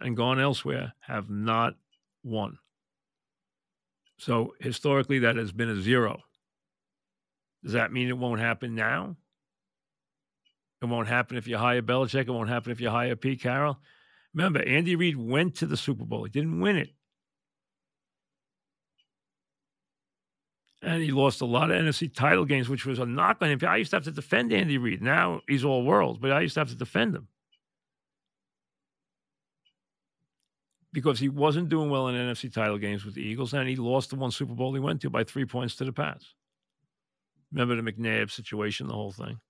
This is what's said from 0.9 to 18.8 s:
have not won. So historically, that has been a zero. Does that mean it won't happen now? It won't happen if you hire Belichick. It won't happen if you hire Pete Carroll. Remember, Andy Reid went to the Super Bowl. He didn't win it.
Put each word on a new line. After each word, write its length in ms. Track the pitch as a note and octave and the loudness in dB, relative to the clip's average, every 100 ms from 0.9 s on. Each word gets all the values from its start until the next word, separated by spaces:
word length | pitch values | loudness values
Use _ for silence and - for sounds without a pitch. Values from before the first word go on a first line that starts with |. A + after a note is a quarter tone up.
| - | -12
have 280 | - A2 G#2 | -8 -8 -6
not 460 | G#2 A2 A2+ A#2 - _ _ _ _ | -4 0 2 2 0 _ _ _ _
won. 360 | B2+ A2 G2+ - _ _ _ _ _ _ _ _ _ _ _ _ _ _ _ _ | -6 -4 -4 -8 _ _ _ _ _ _ _ _ _ _ _ _ _ _ _ _
So 380 | - A#2+ A#2 - | 0 0 0 -4
historically, 580 | B2+ A#2+ D3 C#3 C3 C#3 | -6 -2 2 2 4 4
that 160 | A#2 A#2 | 4 2
has 160 | A2 | -2
been 160 | F#2+ A#2 | -2 -2
a 120 | G#2 | 0
zero. 420 | G2 B2+ A2+ - _ _ _ _ _ _ _ _ _ _ _ _ _ _ | 2 4 4 -2 _ _ _ _ _ _ _ _ _ _ _ _ _ _
Does 120 | - | -4
that 180 | A#2+ A2+ | -2 0
mean 160 | B2+ B2 | -2 -2
it 100 | B2 | -2
won't 220 | B2 A2+ | -2 0
happen 340 | A#2 A#2 B2 | -2 -2 -4
now? 420 | A2+ A2 C#3 G3+ F3 _ _ _ _ _ _ _ _ _ _ _ _ _ _ _ _ | -2 -2 -2 -4 -10 _ _ _ _ _ _ _ _ _ _ _ _ _ _ _ _
It 40 | A#2 | -4
won't 220 | A#2+ A2 | -2 0
happen 280 | A#2+ A#2+ B2+ | 0 0 -4
if 100 | A2+ | -6
you 100 | A2+ | 0
hire 240 | A#2+ B2 | 2 2
Belichick. 480 | A2+ B2+ C3 C3+ B2+ | 2 0 2 0 -2
It 20 | |
won't 200 | B2 G#2+ | -2 -2
happen 220 | A#2+ A#2 | -2 -4
if 80 | A2+ | -4
you 100 | A#2 | 0
hire 260 | A2+ A#2+ A#2 | 0 0 -2
Pete 240 | C3+ C3 | -2 -2
Carroll. 380 | B2 C3 D3 C3+ _ _ _ _ _ | -2 0 0 -2 _ _ _ _ _
Remember, 260 | D#3+ F#3 C#3+ | 0 2 2
Andy 340 | - C3+ E3+ E3+ | 2 2 2 2
Reid 200 | F3 C#3+ | 0 0
went 380 | A2+ C3+ F3+ - | 0 2 2 0
to 100 | E3 | -4
the 100 | D3 | -2
Super 280 | - A#2 | -2 -4
Bowl. 200 | A2 A2+ | -4 -6
He 60 | G#2+ | -4
didn't 300 | B2+ D#3 D#3+ | -2 -2 0
win 160 | F#3+ F#3+ | 2 2
it. 140 | C3 _ _ _ _ _ _ _ _ _ _ _ _ _ _ _ _ _ _ _ | -2 _ _ _ _ _ _ _ _ _ _ _ _ _ _ _ _ _ _ _